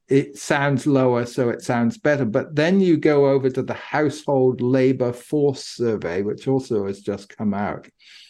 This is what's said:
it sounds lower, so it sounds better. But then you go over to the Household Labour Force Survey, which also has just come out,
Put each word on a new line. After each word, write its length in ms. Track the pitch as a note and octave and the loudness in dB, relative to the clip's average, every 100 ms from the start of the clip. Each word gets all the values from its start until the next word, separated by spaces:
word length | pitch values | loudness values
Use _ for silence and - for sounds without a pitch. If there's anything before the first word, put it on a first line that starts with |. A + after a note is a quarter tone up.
| _ | _
it 300 | C#3 - - | 0 0 -8
sounds 500 | - D3 C#3+ C3+ D3+ | -2 0 2 0 2
lower, 380 | C3+ B2+ A#2+ A#2+ | 4 4 2 -2
so 240 | - A#2+ | -2 -2
it 120 | - | -2
sounds 360 | - A#2+ A#2 - | -2 0 0 0
better. 280 | D3 C#3 A2+ | 0 0 0
But 300 | B2+ G#2+ D3 | -2 -2 0
then 260 | D#3+ G3 | 2 4
you 160 | F#3 D#3 | 4 4
go 300 | D#3 D3 C#3 | 4 4 4
over 220 | C#3 C3 | 2 0
to 120 | C3 | -2
the 120 | A2 | -6
Household 880 | - - D3 D3+ - - C3+ C3 A#2 | -10 -6 -2 -2 -2 -2 2 2 0
Labour 520 | B2 C3 C3 B2+ A#2+ | 0 2 2 2 -2
Force 500 | A#2+ - D3+ C#3+ C3+ | -4 -6 0 0 -2
Survey, 580 | - - A#2 G#2 E2 F2+ | -12 -4 -2 -2 -4 -4
which 260 | G#2 - C3 | -4 -4 -2
also 400 | C3+ C3 A2 G2 | -2 -2 -4 -4
has 140 | G2 | -6
just 280 | - G2 - | -8 -8 -12
come 240 | - G#2+ | -6 -4
out, 340 | G2 G2 - - _ - - | -2 -4 -8 -14 _ -20 -20